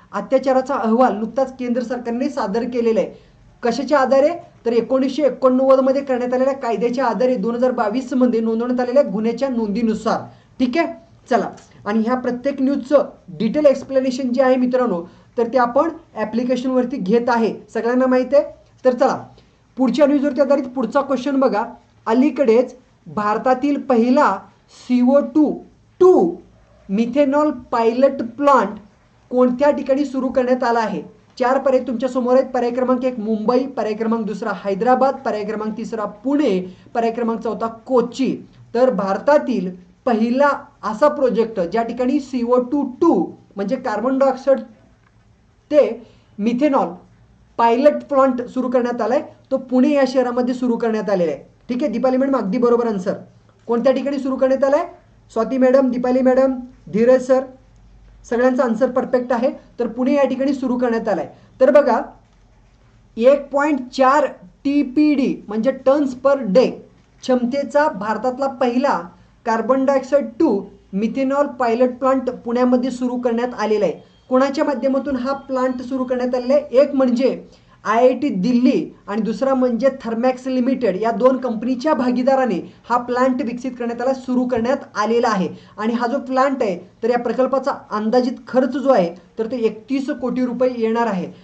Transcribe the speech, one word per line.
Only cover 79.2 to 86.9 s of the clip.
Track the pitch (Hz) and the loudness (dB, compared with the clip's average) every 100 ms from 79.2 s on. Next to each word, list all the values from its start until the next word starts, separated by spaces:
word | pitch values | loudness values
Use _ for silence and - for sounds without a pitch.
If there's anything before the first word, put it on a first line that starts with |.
दुसरा | 208 214 269 | -4 -2 0
म्हणजे | 262 254 226 269 262 | 2 0 2 0 -2
थर्मॅक्स | 226 226 254 254 262 | -6 -2 -2 -2 -4
लिमिटेड | 254 247 254 226 180 | -2 0 0 -2 -2
या | 220 | -2
दोन | 202 254 262 | 2 2 2
कंपनीच्या | 247 220 240 254 311 | -2 -6 -4 -2 0
भागीदाराने | 302 247 247 247 262 254 170 - - - | 0 0 0 2 2 0 -2 -6 -16 -4
हा | 247 | -4
प्लांट | 247 247 262 247 | -2 0 0 0
विकसित | 226 247 262 | -4 -6 -10
करण्यात | 247 233 233 | -8 -8 -4
आला, | 254 | -4
सुरू | 262 - 247 247 | -4 -2 -2 0
करण्यात | 247 226 277 - 202 | 0 0 -2 -4 -4
आलेला | 214 233 247 | 0 2 2
आहे. | 202 160 - - - | 0 -2 -6 -16 -6
आणि | 214 | -4
हा | 240 233 | -2 -2
जो | 269 | -4
प्लांट | 247 262 277 254 | -2 0 0 0
आहे, | 214 175 - | -2 -4 -12